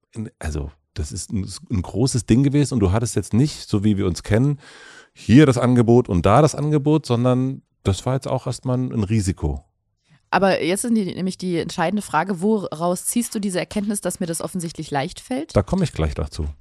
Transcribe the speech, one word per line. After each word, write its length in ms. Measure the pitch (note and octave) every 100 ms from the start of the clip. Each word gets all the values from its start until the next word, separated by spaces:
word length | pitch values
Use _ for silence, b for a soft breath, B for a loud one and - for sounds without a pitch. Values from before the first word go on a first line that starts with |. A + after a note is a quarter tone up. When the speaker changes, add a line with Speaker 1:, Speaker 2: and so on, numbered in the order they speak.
| _
Speaker 1:
in, 180 | A2 G#2+ -
also 320 | D#2 D2+ C#2+ - _ -
das 160 | D2+
ist 200 | F#2+ -
ein, 180 | G2 - - -
ein 100 | G#2
großes 460 | E2+ F#2+ C3 B2 -
Ding 160 | A2+
gewesen 320 | C#3 C3+ C#3 C3
und 40 |
du 120 | G2
hattest 240 | G#2 A#2 -
jetzt 180 | F#2+
nicht, 340 | G#2 D3 - -
so 160 | G#2
wie 140 | G#2 G2
wir 80 | G2
uns 160 | E2
kennen, 380 | - G#2 C#3 C#3+ B B B B B
hier 360 | _ - A#2 D3+
das 100 | B2
Angebot 500 | B2 B2 A2 A#2+ B2
und 160 | F2+ F2
da 160 | A2+
das 100 | D3+
Angebot, 540 | - D3 D3+ C#3+ D#3 -
sondern 560 | A#2 B2 B2+ C3 C3+ _ _
das 240 | - F#2+ -
war 80 |
jetzt 140 | C3+ -
auch 180 | B2+ -
erstmal 320 | A#2+ C3 B2+
ein 260 | B2+ A#2
Risiko. 600 | G2 A2+ F#2+ F2 D#2 C#2 - _ _ _ _ b -
Speaker 2:
Aber 320 | F3+ F#3+ F3
jetzt 220 | D3+ F#3+ A#3+
ist 100 | A3+
die, 200 | F#3 -
nämlich 240 | F#3 -
die 180 | F3+ E3+
entscheidende 460 | E3+ - E3+ G#3
Frage, 380 | - D3+ F#3 F3+
woraus 680 | G3 A3 F3+ D3+ E3+ F3+ -
ziehst 260 | A#3+ A3+
du 60 | A3+
diese 180 | G3+ F3+
Erkenntnis, 440 | D#3 G#3+ G3+ G#3
dass 180 | F3+ -
mir 80 | F3
das 120 | E3
offensichtlich 520 | - F#3 E3 - D#3
leicht 280 | C#3+ D3 -
fällt? 360 | - C4 D#4 -
Speaker 1:
Da 80 |
komme 200 | - F#3
ich 100 | F3
gleich 200 | - D#2
dazu. 320 | - D2+ - D2+ C#2+